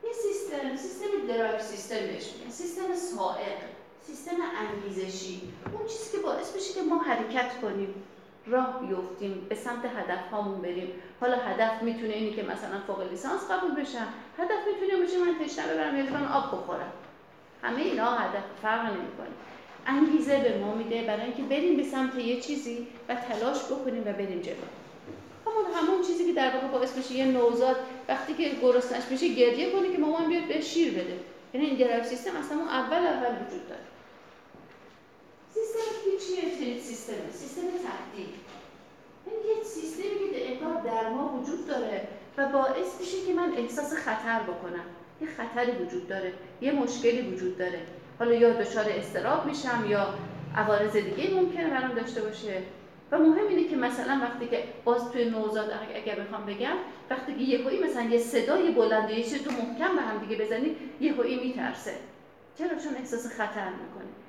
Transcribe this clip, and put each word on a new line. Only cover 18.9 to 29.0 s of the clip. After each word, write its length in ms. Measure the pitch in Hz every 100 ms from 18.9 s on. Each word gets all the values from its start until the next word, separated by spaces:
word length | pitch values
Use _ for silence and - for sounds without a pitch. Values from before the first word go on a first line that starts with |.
| 190 - - - - - - - - -
انگیزه 520 | 277 302 302 269 277
به 200 | 240 196
ما 160 | 202
می‌ده 300 | 220 226 226 226
برای 160 | 214
اینکه 200 | 240 247
بریم 340 | - 277 349 285
به 60 |
سمت 320 | - 262 254
یه 260 | 247 233 240
چیزی 460 | - 294 240 233 240 - -
و 60 |
تلاش 500 | 247 240 214 233 302
بکنیم 380 | - 262 262 240 208
و 60 |
بریم 280 | 202 196 175
جلو. 140 | 170 147 - - - - - - - - -
همون، 180 | 440 370
همون 280 | 330 320 381
چیزی 240 | 349 339 349
که 60 |
در 220 | 339 262
واقع 120 | 262 269
باعث 240 | 254 254
بشه 220 | 262 262
یه 100 | 254
نوزاد 520 | 262 254 240 233 254 254 - - -
وقتی 260 | 269 -
که 160 | 302 320 247
گرسنه‌اش 420 | 247 247 247 247